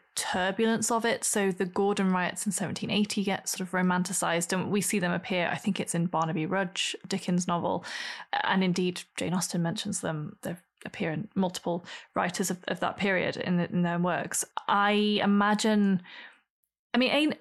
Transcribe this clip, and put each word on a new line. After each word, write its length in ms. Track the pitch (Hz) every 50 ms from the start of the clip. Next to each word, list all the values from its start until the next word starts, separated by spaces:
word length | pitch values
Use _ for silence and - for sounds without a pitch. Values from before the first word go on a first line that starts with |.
| _ _ _
turbulence 760 | - - - - 190 180 190 190 185 226 220 226 - 226 -
of 140 | 240 226 220
it. 180 | 233 214 - -
So 300 | - - 220 196 196 185
the 140 | 180 190
Gordon 440 | 180 180 - 196 202 202 202 196 190
riots 360 | 185 180 180 170 - - -
in 60 | 214 185
seventeen 380 | - 196 160 - - - -
eighty 320 | - 208 208 208 - 214 190
get 240 | 202 190 - - -
sort 120 | - -
of 120 | 190 180 -
romanticized, 800 | 185 180 185 180 180 180 - 190 - - 170 170 170 175 - 190
and 180 | 185 - -
we 100 | 185 208
see 180 | 185 - - 202
them 140 | 180 175 175
appear, 380 | 180 - - 190 180 170 - -
I 40 |
think 240 | 170 - - 196 -
it's 140 | - - -
in 120 | 170 170
Barnaby 400 | 175 - 160 160 160 160 - 156
Rudge, 500 | 156 185 190 196 180 185 - - - - - -
Dickens' 400 | - 190 190 - - 180 180 180
novel, 380 | - 175 170 - - - - - - - - - - - - - - - - -
and 200 | 117 147 190 190
indeed 380 | 185 175 185 180 180 180 - - - _
Jane 180 | - 180 175 170
Austen 280 | 190 175 - - 175 170
mentions 380 | 170 170 214 - 208 190 -
them. 360 | - 160 160 151 151 - - - -
They 140 | - 170 175 - _ _ _ -
appear 240 | - - - 196 165
in 180 | 156 151 - - -
multiple 500 | 196 190 180 180 - - - 170 175 - - - - - - _
writers 360 | - 196 180 175 - 196 175
of, 80 | 185 180 - -
of 120 | 190 180
that 160 | - 170 -
period 400 | - - 202 190 180 165 - -
in, 240 | - - - 180 175
in 220 | 175 - - 180 175
their 160 | 175 170 175
works. 460 | 175 180 170 - - - - - - - _ - -
I 540 | - 208 202 202 208 208 208 208 208 208 208 -
imagine, 800 | 202 202 202 202 208 214 208 - 220 214 208 202 196 190 180 - - - - - - - _ _ _ _ _ _ _ _ _ _ _ -
I 40 | 240
mean, 120 | 254 247
Ain-, 260 | - 277 302 311 - -